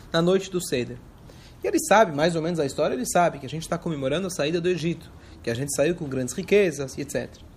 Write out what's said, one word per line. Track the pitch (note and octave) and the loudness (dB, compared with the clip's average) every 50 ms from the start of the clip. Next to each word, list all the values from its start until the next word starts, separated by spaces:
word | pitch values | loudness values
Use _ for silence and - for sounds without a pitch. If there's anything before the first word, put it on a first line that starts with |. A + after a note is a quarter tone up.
| - - | -10 -2
na | - E3 | 0 2
noite | E3+ F3+ F#3+ F#3+ F#3+ - | 4 4 4 2 0 -2
do | F3+ F3 | -4 -6
Seder. | - - D3 B2 A#2 A#2+ B2 - - - - - - - - - - - - - - | -2 -2 -2 -2 -2 -4 -8 -14 -16 -20 -20 -20 -20 -20 -20 -20 -20 -20 -12 -6 -4
E | |
ele | - - D#4 | -2 0 0
sabe | - - F#3+ A3 A3+ F3 C#3+ | 4 6 6 6 6 6 4
mais | C#3+ D#3+ F3+ E3 | 2 2 2 2
ou | D#3+ | 0
menos | D#3 F3 F3 D#3 | -2 -2 0 0
a | C#3+ | -2
história, | C#3 - - D#3 G3+ C4 | -2 0 0 0 0 0
ele | B3+ A#3 | -2 -4
sabe | - - F3+ F3 D#3 D3 C#3 | 0 2 4 4 4 0 -4
que | C#3 | -8
a | A#2+ | -8
gente | D3 D#3+ D#3+ - | -8 -8 -6 -4
tá | F3 E3 | -6 -4
comemorando | - F3 D#3 C#3 C3 C3 D3 F3+ G3 | -4 -6 -4 -2 -2 -2 -2 -2 -2
a | F3+ | -4
saída | F3+ - C#3+ D#3 F3 F3 | -4 -2 -2 -2 -2 0
do | E3 F#3 | 0 -2
Egito, | F#3 D3+ D3+ F3 D#3+ - - - - - - - - - | -2 0 -2 -4 -4 -4 -8 -16 -20 -20 -20 -20 -20 -8
que | - A#2 | -6 -4
a | A#2 | -4
gente | A#2+ C#3+ C#3 - | -4 -4 -4 -2
saiu | - C#3+ E3+ F3+ | 0 0 0 0
com | F3 D#3 | -2 -6
grandes | C3+ C3 C3 B2+ B2+ - | -6 -4 -4 -4 -4 -6
riquezas, | G3 E3+ - G3 G#3 G3 E3+ C#3 C#3 C#3 C3 - D3 | -8 0 4 4 4 4 4 0 -4 -8 -8 -8 -8
et | C#3+ - | -8 -4
cetera. | - B2 A#2+ - - - - - - | -4 -6 -6 -6 -12 -18 -20 -20 -20